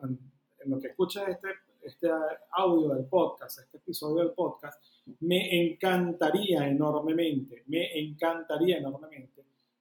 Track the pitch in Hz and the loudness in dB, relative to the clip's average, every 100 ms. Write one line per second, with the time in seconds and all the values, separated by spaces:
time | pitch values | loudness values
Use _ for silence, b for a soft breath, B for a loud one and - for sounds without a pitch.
0 | 135 127 - _ _ _ 139 135 131 - | -8 -8 -10 _ _ _ -6 -4 -6 -2
1 | 180 202 196 180 196 190 _ _ 139 - | -2 0 -4 -4 -8 -10 _ _ -20 -2
2 | 170 160 156 160 - 175 185 170 151 135 | 0 0 -2 -6 -4 2 4 6 4 0
3 | 131 185 160 - 127 - - 147 - 165 | 2 2 2 -2 -14 -16 -18 -18 -12 -8
4 | 151 160 175 175 156 - 147 - b b | -2 2 2 0 -4 -4 -14 -16 b b
5 | b - 165 180 185 180 170 160 190 180 | b -6 0 2 4 2 2 2 2 2
6 | 175 165 156 175 202 160 139 139 151 151 | 2 0 2 2 2 2 2 2 2 0
7 | 156 160 170 139 131 - - 160 175 156 | 0 0 2 0 -4 -14 -4 -2 -2 -4
8 | 151 147 165 165 160 151 175 165 139 139 | -6 -2 -2 -2 -4 0 2 2 -2 -8
9 | 151 143 127 - _ _ _ _ | -14 -18 -20 -20 _ _ _ _